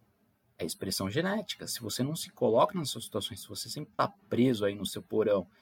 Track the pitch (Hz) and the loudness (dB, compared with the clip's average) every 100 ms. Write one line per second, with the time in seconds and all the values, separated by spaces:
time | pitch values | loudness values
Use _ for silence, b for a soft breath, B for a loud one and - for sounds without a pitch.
0 | _ _ _ _ _ - 85 - 95 - | _ _ _ _ _ -8 -6 -4 -4 -2
1 | 98 127 185 214 - - 85 - 110 - | -2 0 0 -2 -4 -8 -8 -8 -6 -2
2 | 135 165 - - 120 113 160 185 139 117 | -2 -4 -8 0 4 6 4 2 -4 -6
3 | - 107 - 98 - 101 - 151 151 - | -6 -6 -6 -10 -12 -12 -8 -8 -8 -2
4 | 127 - _ 113 131 107 101 101 95 104 | -2 -4 _ 4 4 4 0 0 -4 -6
5 | - 110 104 101 92 b | -2 2 4 4 2 b